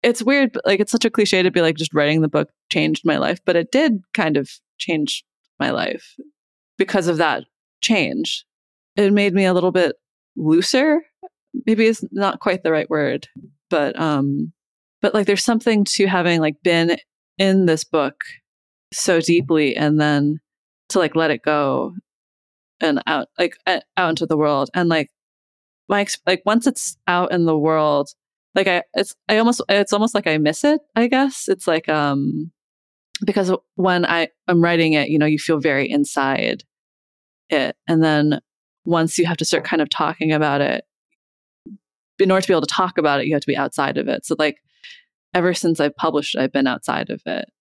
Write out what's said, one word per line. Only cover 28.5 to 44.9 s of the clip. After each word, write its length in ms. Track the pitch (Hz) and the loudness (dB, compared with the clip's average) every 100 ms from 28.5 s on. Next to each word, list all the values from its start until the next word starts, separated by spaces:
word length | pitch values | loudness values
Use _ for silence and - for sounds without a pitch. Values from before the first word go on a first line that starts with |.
like, 120 | - 196 | -2 0
I, 160 | 180 - | 0 -2
it's, 200 | - 196 - - | -4 -4 -6 -2
I 80 | 214 | 2
almost, 240 | 226 247 - | 2 0 0
it's 240 | 202 196 | 0 2
almost 220 | 202 220 | 0 0
like 120 | 208 185 | -2 -2
I 120 | 156 | 0
miss 260 | 151 156 | 0 0
it, 160 | 294 302 _ - | 0 0 _ -2
I 100 | 240 | 0
guess. 420 | 262 277 262 - | 2 0 -4 -4
It's 180 | 190 - | -4 0
like, 200 | 160 - | -2 0
um, 600 | 156 147 139 143 156 160 _ _ _ _ _ _ - 202 | 0 0 0 -2 -4 -8 _ _ _ _ _ _ -6 -2
because 280 | 202 185 185 _ | 0 0 -2 _
when 320 | - 185 180 175 | -2 0 2 2
I, 220 | 170 165 _ - | 0 -2 _ 0
I'm 140 | 175 | 2
writing 320 | 170 170 160 | 4 4 2
it, 160 | 156 143 | 2 0
you 80 | 151 | 0
know, 80 | 151 | 0
you 120 | 151 | 0
feel 220 | - 156 | 0 0
very 300 | 156 139 139 | 2 0 0
inside 760 | 143 143 - 135 135 58 - - _ _ _ _ _ _ _ _ | -2 -2 -2 -2 0 -2 -4 -10 _ _ _ _ _ _ _ _
it. 260 | 151 135 - - | -2 -2 -6 -2
And 160 | 160 | 2
then 380 | 160 151 151 139 _ _ _ _ - | 2 2 2 0 _ _ _ _ -2
once 320 | 170 165 - | 0 0 0
you 80 | 170 | -2
have 100 | 170 | -2
to 80 | |
start 200 | 160 165 | -2 -2
kind 180 | - 165 | -2 -4
of 80 | 147 | -2
talking 420 | - 156 165 156 | -2 -4 -2 -2
about 300 | 151 151 143 | 0 0 0
it, 220 | 143 - - _ _ _ _ _ _ _ - 208 _ _ _ _ | 0 -2 -8 _ _ _ _ _ _ _ -20 -20 _ _ _ _
in 120 | 190 | 2
order 120 | 190 | 2
to 40 | 185 | 2
be 60 | |
able 80 | 175 | 0
to 60 | 147 | 0
talk 320 | - 180 - | -2 -2 0
about 220 | 151 143 | 0 0
it, 60 | 131 | 0
you 60 | |
have 60 | 151 | -4
to 80 | - | -2
be 80 | - | -4
outside 400 | 139 - 143 - | -4 -4 -4 -4
of 100 | 139 | -4
it. 200 | 131 - | -6 -6
So, 100 | 160 | -2
like, 200 | 151 - _ _ - | -2 -4 _ _ -20